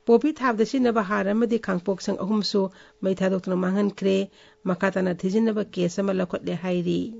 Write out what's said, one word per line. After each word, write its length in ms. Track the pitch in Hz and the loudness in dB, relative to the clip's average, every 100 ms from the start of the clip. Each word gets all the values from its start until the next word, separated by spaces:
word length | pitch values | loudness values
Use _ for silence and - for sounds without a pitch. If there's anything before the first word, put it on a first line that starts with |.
ꯄꯣꯄꯤ 280 | - 233 294 | 6 4 4
ꯊꯥꯕꯗ 320 | 302 254 214 | 0 0 2
ꯁꯤꯖꯤꯟꯅꯕ 360 | 220 269 247 226 | 0 2 2 2
ꯍꯥꯔ 280 | 190 208 196 | 0 0 0
ꯑꯃꯗꯤ 260 | 214 233 226 | 0 2 0
ꯈꯥꯡꯄꯣꯛꯁꯪ 600 | - 180 - 185 - 196 | 0 -2 -2 -4 -4 -4
ꯑꯍꯨꯝꯁꯨ 400 | 190 214 185 202 190 - - _ | 0 0 0 0 -2 -6 -20 _
ꯃꯩ 160 | 190 | -2
ꯊꯥꯗꯣꯛꯇꯨꯅ 400 | 185 190 190 185 180 | 0 0 0 -2 0
ꯃꯥꯡꯍꯟꯈ꯭ꯔꯦ꯫ 600 | 185 196 208 202 190 190 196 - - _ | 0 0 0 0 0 0 -2 -10 -20 _
ꯃꯈꯥ 280 | 190 180 196 | -4 0 0
ꯇꯥꯅ 200 | 190 185 | 0 -2
ꯊꯤꯖꯤꯟꯅꯕ 480 | 175 185 214 226 214 | -2 0 2 2 0
ꯀꯦꯁ 360 | 202 180 175 185 | -4 -2 -2 0
ꯑꯃ 120 | 196 | -2
ꯂꯧꯈꯠꯂꯦ 400 | 190 180 - 175 | 0 -2 -4 -4
ꯍꯥꯏꯔꯤ꯫ 440 | 175 185 180 175 175 226 | -4 -2 -2 0 -2 -4